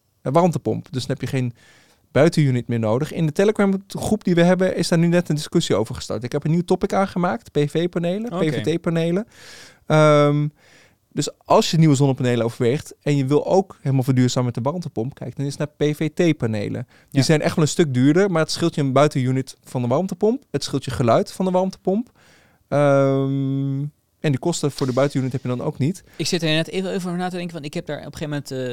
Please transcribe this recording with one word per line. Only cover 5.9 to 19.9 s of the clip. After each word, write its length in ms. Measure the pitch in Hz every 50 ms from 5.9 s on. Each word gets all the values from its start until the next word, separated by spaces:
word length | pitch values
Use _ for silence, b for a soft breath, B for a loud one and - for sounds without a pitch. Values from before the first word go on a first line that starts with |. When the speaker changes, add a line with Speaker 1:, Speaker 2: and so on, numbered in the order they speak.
| 127
Speaker 1:
gestart. 280 | - - - 98 104 113
Ik 80 | 120
heb 120 | - 143 -
een 80 | 151
nieuw 120 | 156 175 175
topic 300 | - 190 185 - 202 -
aangemaakt, 580 | 196 196 196 - 185 175 180 214 240 - -
P 60 | _ 147 147 143
V-panelen, 640 | - 160 170 180 - 180 170 170 180 208 220 240 170
Speaker 2:
Oké. 120 | 175 190
Speaker 1:
P 80 | 156 147
V 240 | 113 107 147 160 170
T-panelen. 500 | - 180 165 165 165 170 170 185 226 B B B B B B B B B B B B
Ehm, 640 | _ 151 156 151 151 151 147 147 147 147 147 147 147 - b b b b b b b b b _ _ _ -
dus 120 | 147 - - _ _
als 260 | - 147 196 - -
je 60 | - 156
nieuwe 180 | 160 160 143
zonnepanelen 500 | 131 143 139 131 - 127 123 120 120 113
overweegt 500 | 117 - - 127 117 123 156 - - - _
en 140 | _ 151 147
je 100 | 143 135
wil 200 | 131 147 147 - -
ook 300 | 170 185 196 - - _
helemaal 220 | _ 143 135 135 123
verduurzamen 420 | 131 135 123 127 123 - 135 123
met 180 | 123 117 - 113
de 60 | 135
warmtepomp, 440 | 160 185 170 139 - - 110 135 -
kijk 200 | - 135 135 117
dan 100 | - 139
eens 120 | 143 135 -
naar 100 | 156 143
P 160 | - _ 147
V 260 | 151 151 - 160 156 151
T-panelen. 760 | - 180 170 151 - - 110 110 107 101 107 110 110 120 -
Die 320 | _ _ _ _ - 139
Speaker 2:
Ja. 20 |
Speaker 1:
zijn 200 | 135 - 160 151
echt 140 | - 151 -
wel 80 | - 160
een 60 | 143
stuk 240 | - - 180 147 127
duurder, 380 | 123 127 143 151 175 202 208
maar 100 | 175 160
het 100 | 156 -
scheelt 240 | - - 175 170 160
je 60 | -
een 120 | 147 139 127
buitenunit 640 | 135 147 151 - 139 127 127 131 131 131 - - _ _
van 180 | - - 131
de 60 | 123
warmtepomp. 560 | 120